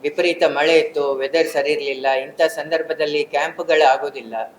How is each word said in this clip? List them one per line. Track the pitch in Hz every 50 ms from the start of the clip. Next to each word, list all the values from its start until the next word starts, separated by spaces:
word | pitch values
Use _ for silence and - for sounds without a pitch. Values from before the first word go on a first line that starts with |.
ವಿಪರೀತ | - 147 147 - 175 180 170 175
ಮಳೆ | 175 151 139 143 147 160 165 160
ಇತ್ತು, | 151 156 - 147 143 139 139
ವೆದರ್ | 131 135 139 151 165 160 -
ಸರಿ | - 147 143 147
ಇರ್ಲಿಲ್ಲ. | 151 143 139 139 135 131 131 135
ಇಂಥ | 135 135 135 147 - -
ಸಂದರ್ಭದಲ್ಲಿ | 165 160 156 156 147 156 165 160 160 160 160 151 156 151 147 151 147
ಕ್ಯಾಂಪ್ಗಳು | - - 143 147 165 165 - 170 165 160 156 151 131
ಆಗೋದಿಲ್ಲ. | 135 139 143 143 135 135 120 113 113 110 113 - -